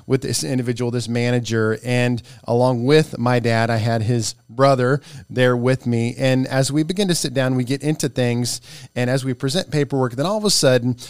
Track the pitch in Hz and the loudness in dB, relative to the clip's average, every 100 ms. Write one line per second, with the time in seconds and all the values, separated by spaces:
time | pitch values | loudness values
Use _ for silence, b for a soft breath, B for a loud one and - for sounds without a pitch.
0 | - 131 139 117 156 127 120 120 120 120 | -2 -2 -2 -4 -2 -2 -2 -2 -2 -4
1 | 117 120 120 123 107 113 110 110 127 123 | -2 -2 0 0 0 0 0 -2 -2 0
2 | 123 120 B B - 120 127 123 123 156 | 0 -2 B B -2 2 2 2 4 4
3 | 160 - 120 123 117 113 117 113 117 117 | 2 0 0 2 2 2 0 0 0 0
4 | 107 120 104 - - 113 139 131 123 135 | 0 -2 -2 -8 -8 2 4 4 2 0
5 | B B - 120 127 123 123 131 123 117 | B B -6 2 2 4 2 0 0 0
6 | 117 120 131 131 131 135 135 143 156 185 | -2 0 0 2 0 0 0 0 -2 0
7 | 196 170 147 127 131 127 123 135 147 151 | 0 -2 -2 -2 0 0 -2 -2 -2 -2
8 | 139 131 123 120 120 - B B B 120 | -2 0 0 0 -2 -6 B B B -4
9 | 123 135 131 - 135 160 - 147 143 139 | -2 -2 -2 -4 -4 -4 -2 -2 0 0
10 | 127 117 165 214 208 - 139 127 120 120 | -2 -2 -2 -2 0 2 4 4 2 -4